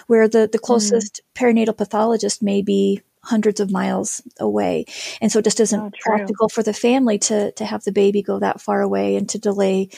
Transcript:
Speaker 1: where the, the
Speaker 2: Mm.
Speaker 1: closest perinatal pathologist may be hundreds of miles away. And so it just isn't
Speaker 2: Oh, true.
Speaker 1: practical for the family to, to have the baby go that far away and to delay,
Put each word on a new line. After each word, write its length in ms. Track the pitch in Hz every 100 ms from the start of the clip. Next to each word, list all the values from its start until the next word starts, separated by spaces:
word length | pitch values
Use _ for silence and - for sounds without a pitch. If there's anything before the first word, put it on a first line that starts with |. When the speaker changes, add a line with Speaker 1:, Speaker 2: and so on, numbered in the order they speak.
| -
Speaker 1:
where 200 | 226 220
the, 180 | 226 220
the 100 | 220
Speaker 2:
Mm. 20 |
Speaker 1:
closest 600 | - 240 208 196 202 - - -
perinatal 400 | 247 226 220 220
pathologist 640 | 202 214 226 - 202 -
may 200 | 202 202
be 400 | 202 196 196 196 - _
hundreds 380 | - 220 214 208
of 100 | 196
miles 520 | 190 190 190 214 - - -
away. 460 | 214 208 - - - - - -
And 100 | 220
so 80 | 220
it 40 |
just 160 | 208 220
isn't 200 | 208 208
Speaker 2:
Oh, 100 | 208
true. 260 | - 226 214
Speaker 1:
practical 320 | 196 208 220
for 160 | 233
the 100 | 214
family 460 | 208 240 269 240 202
to, 320 | - 208 202
to 140 | - 214
have 180 | 214
the 80 | 208
baby 300 | 202 202 208
go 180 | 196 196
that 220 | 202 -
far 200 | - 202
away 360 | 196 196 202 196
and 100 | 202
to 80 | 208
delay, 520 | 208 196 196 190 190